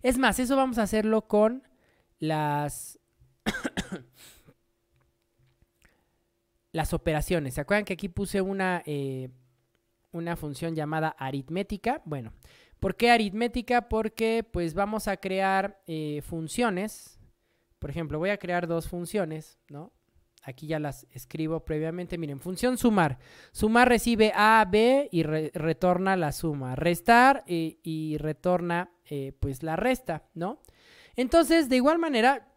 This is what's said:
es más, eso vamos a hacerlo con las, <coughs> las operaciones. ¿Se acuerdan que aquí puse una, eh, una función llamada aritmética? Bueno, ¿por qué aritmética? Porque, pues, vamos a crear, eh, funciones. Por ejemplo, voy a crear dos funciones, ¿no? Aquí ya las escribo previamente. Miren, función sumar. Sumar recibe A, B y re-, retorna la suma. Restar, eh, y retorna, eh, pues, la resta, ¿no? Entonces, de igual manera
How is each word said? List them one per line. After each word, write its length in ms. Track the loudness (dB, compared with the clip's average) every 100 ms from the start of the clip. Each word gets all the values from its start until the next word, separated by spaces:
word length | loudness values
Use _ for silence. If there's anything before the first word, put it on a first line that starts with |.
es 160 | 2 4
más, 200 | 4 4
eso 180 | 2 2
vamos 220 | 2 0
a 40 |
hacerlo 460 | 0 0 2 0 2
con 340 | 4 4 2 _ _ _ _ _ _
las, 800 | -2 0 0 -2 -4 -8 -14 -20 _ _ _ _
<coughs> 600 | -8 -6 -8 -8 -10 -12 -14 _ -20 -20 _ _ _ _ _ _ _ _ _ _ _ _ _ _ _ _ _ _ _ _ _ _ _
las 200 | -6 -2
operaciones. 640 | -2 0 -2 0 -2 -2
¿Se 60 | -6
acuerdan 240 | -2 -2
que 100 | -2
aquí 140 | -8 -8
puse 320 | -6 -4 -2
una, 420 | -2 -2 -2 -2 -4
eh, 440 | -6 -4 -6 -10 -16 _ _ _ _ _ _ _
una 220 | -8 -6 -6
función 380 | -8 -8 -6
llamada 400 | -6 -4 -2 -4 -4
aritmética? 840 | -6 -6 -6 -6 -6 -4 -2 -4
Bueno, 280 | -6 -8 -10 -16 -20 -20 _ _
¿por 160 | -6 2
qué 140 | 4
aritmética? 760 | 4 2 -2 -2 -4 0 0 0
Porque, 560 | -4 -4 -2 -2 -2 -4
pues, 240 | -4 -4
vamos 340 | -2 -4 -4 -4
a 100 | -6
crear, 640 | -4 -2 0 0 -2 -8 -10
eh, 360 | -6 -4 -6
funciones. 960 | -8 -8 -6 0 0 0 -6 -10 -20 _ -20 _ _ _ _ _
Por 120 | -10
ejemplo, 280 | -8 -6 -2
voy 120 | -2
a 80 | -4
crear 280 | -4 -4 -2
dos 220 | -4 -4
funciones, 680 | -8 -4 -4 -4 -8 -14 _ _
¿no? 240 | -18 -18 _ _ _ _ _
Aquí 240 | -18 -14 -6
ya 120 | -4
las 280 | -4 -8 -16
escribo 540 | -20 -14 -6 -4 -4
previamente. 540 | -4 -4 -4 -6 -8 -8
Miren, 200 | -8 -8
función 380 | -8 -2 -2 2
sumar. 420 | 2 4 2 0 -14 -20 -18
Sumar 360 | -2 2 6 6
recibe 440 | 4 2 4 4
A, 320 | 6 6 6 6
B 380 | 4 6 4 2
y 120 | 0
re-, 280 | 0 0 -2
retorna 640 | -2 -2 2 2 2 2 0
la 160 | 0
suma. 440 | -2 -4 -4 -6 -2
Restar, 680 | 0 0 6 8 8 4 -2
eh, 320 | -4 -4 -6
y 360 | -8 -6 -4 -4
retorna, 720 | -4 -2 0 0 0 -4 -4 _ _
eh, 260 | -10 -10 -6
pues, 220 | -6 -4
la 140 | -6 -2
resta, 480 | -2 -2 -4 -10 _
¿no? 260 | -8 -6 -8 -18 _ _ -20 -12 -6
Entonces, 520 | 4 4 6 2 4
de 80 | 4
igual 220 | 4 2
manera 500 | 0 4 4 2 -6